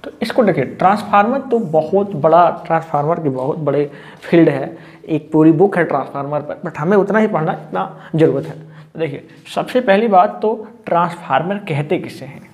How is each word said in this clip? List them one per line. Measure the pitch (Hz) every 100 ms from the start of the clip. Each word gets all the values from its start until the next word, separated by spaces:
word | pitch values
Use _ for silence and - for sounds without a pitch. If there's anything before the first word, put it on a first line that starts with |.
तो | - -
इसको | 220 -
देखिए, | 208 147
ट्रांसफार्मर | 123 - 175 208 - 202 208 277
तो | 269 233
बहुत | 185 156 156 190 196 143
बड़ा, | 156 165 170 - -
ट्रांसफार्मर | 165 156 147 147 170
के | 156
बहुत | 131 131 165
बड़े | 143 139 143 - - -
फील्ड | - 170 160
है, | 139 139 - - - -
एक | 156 -
पूरी | 156 156
बुक | 156 196 180
है |
ट्रांसफार्मर | 160 143 127 139 139 147
पर, | 147 -
but | 175 147
हमें | 156 202
उतना | 202 214
ही | 214
पढ़ना | 170 160
इतना | - - 185 190 - - 160
ज़रूरत | 156 131 151
है। | - - - -
तो | 165
देखिए, | 160 135 - - -
सबसे | 185 180 254
पहली | 247 196 233
बात | 190 208 -
तो | 214 220 - - -
ट्रांसफार्मर | 170 175 - - 165 165 202 202
कहते | 139 147 185
किसे | - -
हैं? | 131 151 -